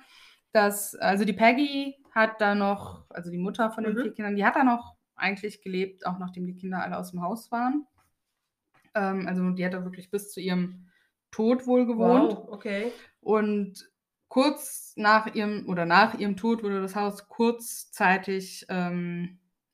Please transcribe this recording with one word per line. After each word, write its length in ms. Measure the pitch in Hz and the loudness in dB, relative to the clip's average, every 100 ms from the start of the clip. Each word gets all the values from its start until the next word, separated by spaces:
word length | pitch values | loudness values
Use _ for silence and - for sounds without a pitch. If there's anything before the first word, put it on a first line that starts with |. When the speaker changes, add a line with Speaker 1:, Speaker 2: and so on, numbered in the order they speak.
| _ _ - _ _ | _ _ -20 _ _
Speaker 1:
dass, 420 | 220 208 202 - - | 4 4 2 -6 -2
also 280 | 185 196 | 0 2
die 80 | 208 | 2
Peggy 640 | 190 226 247 285 277 277 - _ | 4 4 4 2 -2 -6 -10 _
hat 300 | 220 220 220 | 2 2 2
da 140 | 208 | 2
noch, 520 | 208 196 202 - - - | 2 0 -2 -6 -16 -14
also 220 | - 175 | -12 -8
die 80 | 175 | -6
Mutter 320 | 190 - 220 | -4 0 -2
von 140 | 220 | -2
den 100 | 220 | -4
Speaker 2:
Mhm. 80 | 214 | -2
Speaker 1:
vier 100 | 220 | -4
Kindern, 220 | - 208 202 | -4 -4 0
die 80 | |
hat 120 | 208 302 | 2 4
da 80 | |
noch 320 | 254 240 - - _ - | 4 2 -4 -20 _ -6
eigentlich 460 | 185 196 208 - | -4 -4 -8 -10
gelebt, 440 | 190 185 190 - - | -6 -4 -4 -6 -8
auch 120 | 185 | -6
nachdem 280 | 180 180 180 | -8 -8 -10
die 80 | 180 | -8
Kinder 260 | 185 185 | -8 -6
alle 160 | - - | -4 -6
aus 140 | 180 | -8
dem 100 | 180 | -6
Haus 280 | 175 226 - | -6 -6 -6
waren. 360 | 233 254 294 - _ _ _ _ _ _ _ _ _ _ | -2 0 0 -4 _ _ _ _ _ _ _ _ _ _
Ähm, 320 | 214 196 190 180 | -2 -2 -2 -2
also 240 | 185 180 | -2 0
die 140 | 180 | 0
hat 80 | 180 | -2
da 100 | 185 | -4
wirklich 260 | 180 - - | -8 -12 -6
bis 200 | 202 - | -6 -6
zu 80 | - | -8
ihrem 480 | 180 180 180 - - _ _ _ _ | -2 -2 -2 -6 -20 _ _ _ _
Tod 360 | - 220 254 254 | 0 2 2 4
wohl 200 | 247 240 | 4 4
gewohnt. 460 | 226 233 254 320 - | 4 6 6 6 0
Speaker 2:
Wow, 120 | - | -8
okay. 420 | 208 214 202 240 - - _ | -10 -6 -4 -4 -8 -18 _
Speaker 1:
Und 680 | - 214 214 208 196 - - _ _ _ - | 0 2 2 0 -4 -10 -20 _ _ _ -2
kurz 640 | 254 294 285 - - - - | 2 2 2 -6 -12 -12 0
nach 380 | 208 220 220 | 4 4 2
ihrem, 320 | 220 208 208 - | -2 -2 -4 -4
oder 180 | 175 170 | -2 4
nach 280 | 180 220 226 | 6 6 2
ihrem 180 | 202 196 | -4 -2
Tod 260 | 226 226 | 0 0
wurde 180 | 202 196 | -2 -4
das 120 | 190 208 | -4 -2
Haus 320 | 208 202 - | -4 -4 -8
kurzzeitig, 1400 | - 233 233 - - - - 190 190 190 190 185 - - | 0 0 0 -6 -12 -12 0 4 4 0 -6 -6 -12 -6
ähm, 680 | 185 180 175 175 175 175 - _ _ _ | -4 -2 -4 -4 -6 -8 -10 _ _ _